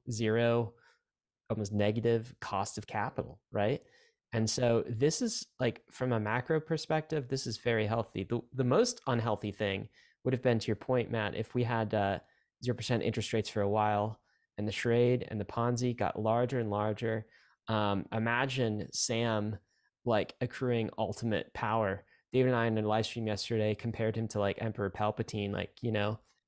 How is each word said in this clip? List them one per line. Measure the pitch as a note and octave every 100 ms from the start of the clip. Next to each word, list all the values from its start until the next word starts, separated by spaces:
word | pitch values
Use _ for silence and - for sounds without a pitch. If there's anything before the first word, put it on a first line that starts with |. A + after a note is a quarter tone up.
| -
zero, | A2 A2+ A2+ A#2 A#2+ A2+ - _ _ _ _ _ _ -
almost | A2 G2+
negative | G#2 G#2 A2 A#2 A#2 A#2 -
cost | - G2 G2 -
of | -
capital, | G#2+ A2+ - - - _
right? | G#2+ G#2 C#3+ - _ _ _ _
And | A#2 A2
so | - B2 A#2 -
this | A2 C#3+ D#3
is, | A#3 - - -
like, | B2+ - -
from | - B2+
a | A#2
macro | G#2 A#2 A#2+ D#3+
perspective, | D3+ D#3+ - D#3 D#3 D#3 B2
this | C3+ -
is | A#2
very | A#2+ A2+ G#2+
healthy. | A2+ G#2+ -
The, | G2 A#2 -
the | B2+
most | B2 D3+ B3 - -
unhealthy | A#2+ A2+ G#2 G#2
thing | - G#2 G2 G2+ _ _ _
would | B2
have | B2+
been, | B2+ A#2
to | -
your | G#2
point, | - B2+ A2+
Matt, | A2+ G#2 -
if | A2
we | B2 A#2
had, | A#2 G#2+
uh, | G#2+ G2 G2 - _ _ _
zero | A#2+ A2+
percent | - A#2+
interest | - A#2 G#2+
rates | A2+ G#2
for | -
a | G2+
while | G#2+ G#2+ G#2 G#2+ A2 _ _ _ -
and | G#2
the |
charade | - A#2+ A#2 B2 B2 -
and | A2
the |
Ponzi | G2+ - A#2+ A#2+ B2 A#2+
got | G2 -
larger | A2 A#2 B2 C3
and | A2
larger. | G#2 G#2+ G#2 A2+ A2 - _ _ _ -
Um, | A2 G#2 G2+ -
imagine | A2+ A2+ A#2+ C#3 C3 A#2 G#2+ F#2
Sam, | - - A2+ A#2 A2 G#2 G#2+ _ _ _ _ -
like, | A2 F#2 -
accruing | B2+ - B2+ A#2+ A2 -
ultimate | G#2+ G#2+ A#2+ G#2 -
power. | - A2+ A2+ G#2 G2 - _ _
David | B2+ B2+
and | B2
I | A2+
in | A2
a | G#2+
live | G#2+ A2
stream | - A2
yesterday | G#2 - A2+ G#2+ G#2
compared | A#2 A2 A2 A2+
him | A2+
to, | G#2
like, | G2+ G2
Emperor | A2+ G#2 G2
Palpatine, | - G#2+ - A2+ G#2+ G2+
like, | G2+ F2+ -
you | A#2+
know, | G#2+ G#2 A2 _ _